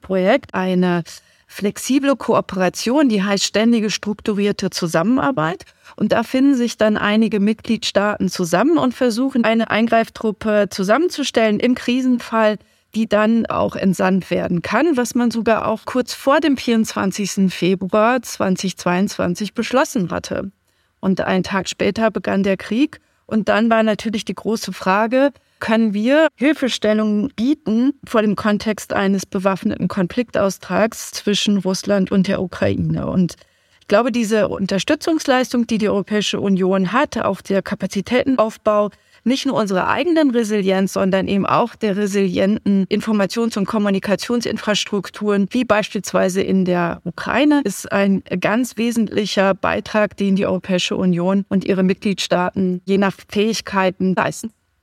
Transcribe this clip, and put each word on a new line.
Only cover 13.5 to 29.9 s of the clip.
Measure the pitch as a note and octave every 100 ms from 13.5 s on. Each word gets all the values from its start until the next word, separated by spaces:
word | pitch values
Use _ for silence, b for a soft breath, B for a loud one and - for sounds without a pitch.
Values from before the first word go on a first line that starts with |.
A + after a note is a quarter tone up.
| - G3+ -
entsandt | G3 F3 F#3+ F#3+ -
werden | F3+ F3 F3
kann, | - G#3 E4+ B3+
was | A#3+
man | B3 A#3+
sogar | A3+ A3 A3 -
auch | A3 -
kurz | B3+ A#3+ -
vor | - D4+
dem | D#4 B3+
vierundzwanzigsten | - A3+ G#3+ - G3+ F#3 G3 - F#3+
Februar | - F3 F#3+ F#3 G#3+ A3 C4
zwanzig | - - G3 F#3 F#3+ -
zweiundzwanzig | F3+ F3+ G#3 - F3+ F3 G#3
beschlossen | - A3 B3+ D#4+ B3 F3
hatte. | F3 - - F#3+ - _ _ _ _
Und | F#3+ F#3
einen | - F#3+
Tag | - F#3+ -
später | - F#3+ G3+ A3+
begann | G3+ G3 G3
der | G3 F#3+
Krieg. | - A3 D4+ - _ _ -
Und | A3 G#3+
dann | G3+ A3+
war | A3+
natürlich | A3 G3+ A3+ G#3+
die | - F#3
große | G3 A3 -
Frage, | - F#3+ G3 A3 C4 C#4+ - b b
können | - A3+ A3+
wir | G3+ A3+ D4 D#4 -
Hilfestellung | C4+ D4+ B3 - G#3+ G#3+ G#3+ G#3 G3+ -
bieten | A#3+ D4+ - A3 C4 - -
vor | A3+
dem | G#3+ F#3
Kontext | G#3+ G#3 A3 G#3 -
eines | - G3 G3 -
bewaffneten | G3+ G3 F#3 G#3+ -
Konfliktaustrags | F#3